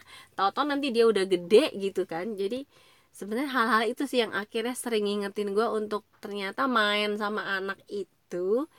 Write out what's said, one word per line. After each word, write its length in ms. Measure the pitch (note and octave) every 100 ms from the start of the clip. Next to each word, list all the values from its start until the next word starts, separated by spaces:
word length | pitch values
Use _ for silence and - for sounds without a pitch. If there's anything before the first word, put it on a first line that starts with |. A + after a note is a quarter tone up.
| - - - -
tau-tau 240 | G4 D#4+
nanti 320 | D4 C#4 C#4+ A3+
dia 100 | A3+
udah 160 | G3+ F#3+
gede," 480 | F3+ F3 G#3+ D4+ G3+
gitu 320 | G3 F#3 F3+
kan. 320 | E3 F#3 G3+
Jadi 240 | G3 B3 C#4+ _ _ _ _
sebenarnya 400 | - G3 A3 C#4+
hal-hal 320 | B3+ A3+ A3+ A3+
itu 160 | B3+ C#4
sih 160 | B3+
yang 80 | G#3+
akhirnya 440 | F3+ G#3 A3+ A3+ B3+
sering 240 | B3 A3+ G#3
ngingetin 400 | G#3 G3+ G3+ G3+
gue 160 | G3 A3+
untuk 400 | G#3+ G#3+ G#3 - _
ternyata 480 | G#3+ G3+ G3 G3+ C4+
main 480 | A#3+ G#3 G#3 G#3 G#3
sama 240 | G#3 G#3 F3+ G3
anak 240 | F#3+ F#3+ -
itu, 720 | G3+ F#3+ _ _ F3 F3+ A3+ D#4